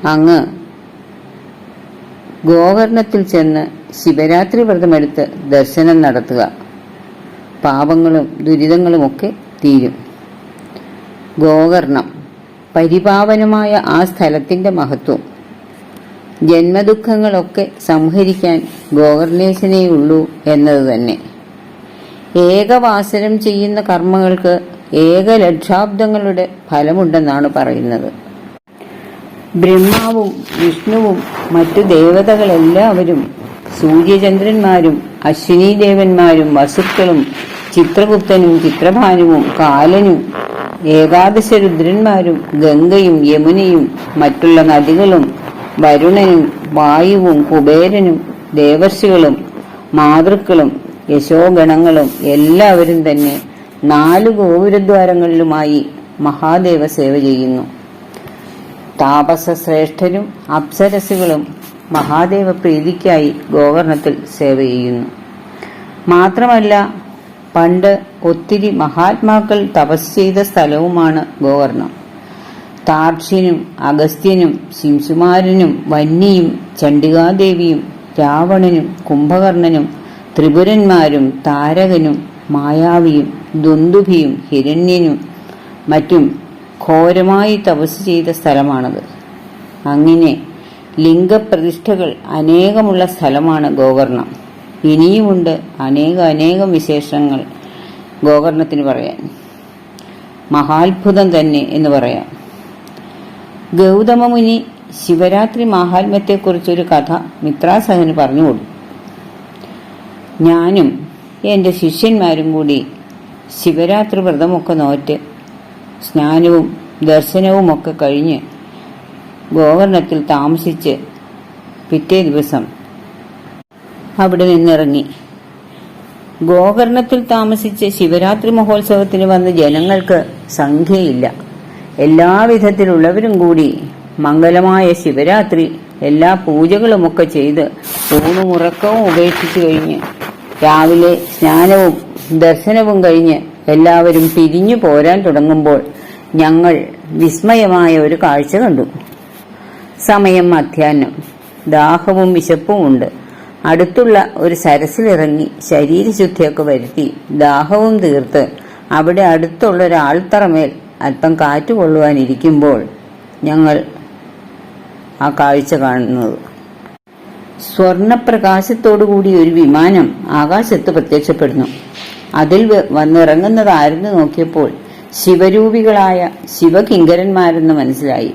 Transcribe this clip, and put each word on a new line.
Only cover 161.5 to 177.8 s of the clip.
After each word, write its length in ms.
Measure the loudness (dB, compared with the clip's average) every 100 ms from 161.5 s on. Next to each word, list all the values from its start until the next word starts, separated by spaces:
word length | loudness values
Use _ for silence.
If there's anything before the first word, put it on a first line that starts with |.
| -2 -2
കൊള്ളുവാനിരിക്കുമ്പോൾ 1120 | -2 0 2 2 0 -2 0 2 2 2 0 -4 -16 -20 -20 -20 -8
ഞങ്ങൾ 420 | -4 0 2 0 -4 -18 -20 -20 -20 -20 -20 -20 -20 -20 -20 -20 -20 -6
ആ 80 | -4
കാഴ്ച 440 | 0 0 0 -2
കാണുന്നത്. 760 | -2 -2 -2 -4 -4 -6 -8 -16 -20 -20 -20 -20 -20 _ _ -20 -20 -20 -20 -10
സ്വർണപ്രകാശത്തോടുകൂടി 1600 | 0 0 2 0 0 0 0 0 0 -2 0 2 2 2 2 2
ഒരു 140 | 2 2
വിമാനം 800 | 4 4 4 4 2 0 -4 -6
ആകാശത്ത് 640 | -4 0 -2 0 -2 0
പ്രത്യക്ഷപ്പെടുന്നു. 760 | -4 -2 -2 -2 -2 -2 -2 -6 -10 -20 -20 -20 -20 -10
അതിൽ 300 | -4 0 2
വ-, 180 | 2 0 0
വന്നിറങ്ങുന്നത് 800 | -2 2 4 4 2 2 0 2
ആരെന്ന് 500 | 2 0 -2 -2 0
നോക്കിയപ്പോൾ 520 | 0 -2 -4 -2 -4 -6 -20 -20 -18 -4
ശിവരൂപികളായ 1080 | 0 2 4 2 2 2 2 2 2 0 -4 -8 -18 0
ശിവകിങ്കരന്മാരെന്ന് 1120 | 2 2 2 2 4 2 0 0 0 0 0
മനസ്സിലായി. 600 | 0